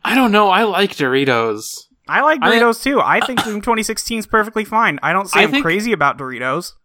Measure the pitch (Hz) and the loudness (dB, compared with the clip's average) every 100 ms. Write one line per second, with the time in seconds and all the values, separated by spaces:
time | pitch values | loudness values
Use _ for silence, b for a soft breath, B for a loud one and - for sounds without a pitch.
0 | - 247 247 208 208 185 220 185 196 - | 0 2 4 4 4 2 2 0 -2 0
1 | 135 135 135 120 113 107 - - - _ | 0 2 2 2 0 -4 -8 -16 -18 _
2 | - 175 285 311 190 233 240 226 262 269 | -2 0 2 2 2 4 4 2 0 0
3 | - 185 262 240 226 208 240 220 214 220 | 2 2 0 -4 -4 -4 -2 -2 -2 -6
4 | - 226 208 220 214 220 202 220 220 143 | -6 -6 -2 -2 0 -6 -2 0 0 -2
5 | 147 185 196 151 214 269 165 185 226 185 | -2 -2 0 0 2 2 0 -2 -2 0
6 | 143 127 131 123 127 151 175 - | 0 -2 -10 -6 -4 -4 -6 -18